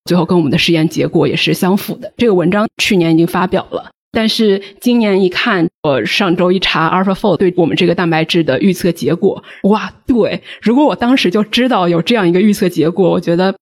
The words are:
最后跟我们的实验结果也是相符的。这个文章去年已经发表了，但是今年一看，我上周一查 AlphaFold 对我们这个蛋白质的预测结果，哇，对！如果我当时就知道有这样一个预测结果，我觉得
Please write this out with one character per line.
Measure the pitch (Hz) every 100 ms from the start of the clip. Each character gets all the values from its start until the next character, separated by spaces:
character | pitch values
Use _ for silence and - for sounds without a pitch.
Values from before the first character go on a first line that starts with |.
| -
最 | 175
后 |
跟 | 170 180
我 |
们 | 147
的 | 151
实 | -
验 | 165 160
结 | - -
果 | 165 143
也 | 160
是 | -
相 | - 185 202
符 | - -
的。 | - -
这 | 240
个 | 180
文 | 165
章 | 208 226 -
去 | - 180
年 | 165
已 | 160
经 | 170
发 | - 180
表 | 190 -
了， | - - _ _
但 | 226 220
是 | - 214 196 - -
今 | 247 240
年 | 214 190
一 | 185
看， | 180 - 190 165 _
我 | 156 131 107
上 | - 190 170
周 | 180
一 | 190
查 | - - 160
AlphaFold | 180 190 190 214 165
对 | 190 180
我 | 165
们 | -
这 | 175
个 | 175
蛋 | 170
白 | 160
质 | 160 175
的 | 156 131
预 | 190
测 | 180 180
结 | 170 - 175
果， | 196 - - -
哇， | 196 208 190 - -
对！ | 240 185 180 - -
如 | 202 240
果 | 294
我 | -
当 | 240 262
时 | 240
就 | 208
知 | 208 - 254
道 | 220 175
有 | 170
这 | 170
样 | 233 175
一 |
个 | 180
预 | 208
测 | 202 185
结 | 175 151
果， | 180 170
我 | 175
觉 | 170 170
得 | 190 190